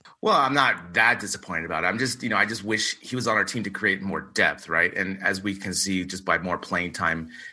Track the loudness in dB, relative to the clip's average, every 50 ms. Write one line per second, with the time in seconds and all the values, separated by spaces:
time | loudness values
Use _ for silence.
0 | _ -20 -12 -2 2 4 4 6 4 4 6 6 6 4 4 0 -4 -2 2 4
1 | 6 6 4 2 0 -6 -6 -8 -8 -6 -6 -4 -4 -2 -2 0 0 0 0 2
2 | 0 -2 -2 -4 -4 0 2 2 2 2 0 -6 -2 -2 -2 0 0 -2 -4 -6
3 | -8 -6 -4 -2 0 2 2 2 2 0 -2 -4 -4 -4 -4 0 0 0 0 0
4 | -2 -4 -4 -4 -6 -6 0 2 2 2 2 -2 -6 -2 2 2 2 2 2 -2
5 | -4 -4 -4 -2 -2 -2 -2 0 -2 -4 -4 -4 -6 -4 -2 -2 0 0 0 -2
6 | -2 -4 -6 -8 -2 -2 -2 0 0 -2 -4 -4 -4 -2 -2 -2 -2 -2 -4 -2
7 | 0 0 0 -2 -6 -10 -14 -16 -18 -18